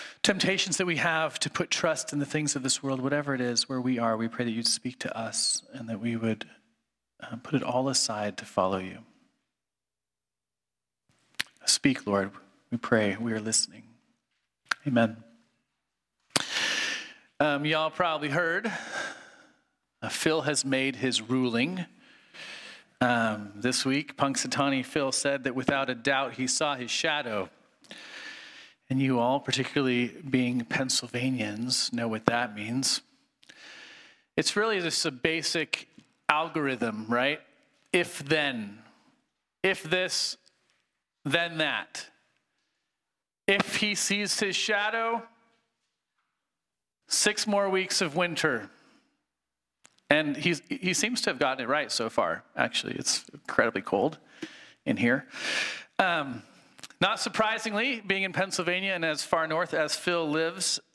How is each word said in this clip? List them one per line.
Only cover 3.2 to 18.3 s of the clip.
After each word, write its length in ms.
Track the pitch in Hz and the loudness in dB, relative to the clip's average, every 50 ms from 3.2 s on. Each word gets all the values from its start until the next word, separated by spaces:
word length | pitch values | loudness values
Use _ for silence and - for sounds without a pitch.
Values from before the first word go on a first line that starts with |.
| 143 143 139 | 0 0 -2
it 80 | 127 | 0
is, 260 | 123 123 120 113 - - | 0 0 0 0 -2 -2
where 140 | 135 131 | -2 -2
we 160 | 120 127 127 117 | 0 0 2 2
are, 160 | 117 113 113 | 2 2 2
we 120 | 110 113 117 | 2 0 -2
pray 180 | - - 123 | -2 -2 -2
that 60 | 117 | -2
you'd 160 | 110 117 113 - | 0 0 0 0
speak 320 | - - - 127 - - | -2 0 -4 -6 -8 -6
to 180 | - - - 113 | -8 -6 -6 -6
us 460 | 113 113 - - - - - - - - - | -6 -6 -4 -2 0 0 0 -2 -4 -8 -14
and 160 | 135 117 113 | -12 -8 -6
that 100 | 113 98 | -6 -2
we 160 | 113 120 117 | -2 -2 0
would, 300 | 113 113 113 110 107 - - - - _ _ _ _ _ _ _ _ _ _ _ - | 2 2 0 0 0 -4 -16 -16 -20 _ _ _ _ _ _ _ _ _ _ _ -18
uh, 140 | - - - 117 - | -14 -12 -12 -12 -8
put 120 | - 156 | 0 0
it 80 | 127 - | 0 0
all 260 | - 123 127 131 139 | 2 0 0 2 2
aside 480 | 127 - - - 110 107 104 104 101 - | 2 0 0 0 -2 -2 -2 -4 -4 -6
to 80 | - | -12
follow 320 | - - 101 92 92 98 95 | -4 0 2 2 2 2 0
you. 220 | 92 95 98 107 - _ _ _ _ _ _ _ _ _ _ _ _ _ _ _ _ _ _ _ _ _ _ _ _ _ _ _ _ _ _ _ _ _ _ _ _ _ _ _ _ _ _ _ _ _ _ - - - _ _ - | -4 -4 -10 -12 -16 _ _ _ _ _ _ _ _ _ _ _ _ _ _ _ _ _ _ _ _ _ _ _ _ _ _ _ _ _ _ _ _ _ _ _ _ _ _ _ _ _ _ _ _ _ _ -8 -8 -8 _ _ 0
Speak, 420 | - - - - 143 127 - - 104 | 2 2 4 6 4 4 4 2 2
Lord, 240 | 101 101 98 101 - - - - _ _ _ - | 2 4 2 0 -4 -12 -20 -20 _ _ _ -6
we 60 | 120 117 | -6 -4
pray. 400 | - - 120 110 107 101 95 98 | 2 4 4 6 6 4 2 0
We 140 | 117 117 110 | -2 -2 -2
are 80 | 110 | -2
listening. 420 | 104 110 110 - - - 82 - - - - _ _ _ _ _ _ _ _ _ _ _ _ _ _ - - - - 143 | -2 0 0 0 0 0 -6 -18 -20 -20 -20 _ _ _ _ _ _ _ _ _ _ _ _ _ _ -8 -8 -4 -2 2
Amen. 300 | 123 117 113 110 110 - - - - _ _ _ _ _ _ _ _ _ _ _ _ _ _ _ _ _ _ _ - - - - - - - - - - - - - - - - - - _ _ _ - | 4 4 4 4 0 -6 -16 -20 -20 _ _ _ _ _ _ _ _ _ _ _ _ _ _ _ _ _ _ _ -4 -4 -2 -2 -4 -2 -2 -2 -2 -2 -2 -4 -4 -6 -8 -12 -18 -20 _ _ _ 2
Um, 260 | 143 151 143 139 147 | 2 2 2 2 2
y'all 240 | 151 156 156 156 156 | 2 2 2 2 0
probably 400 | - - 180 165 160 147 147 | 0 0 0 0 0 0 -2
heard, 420 | 147 | -2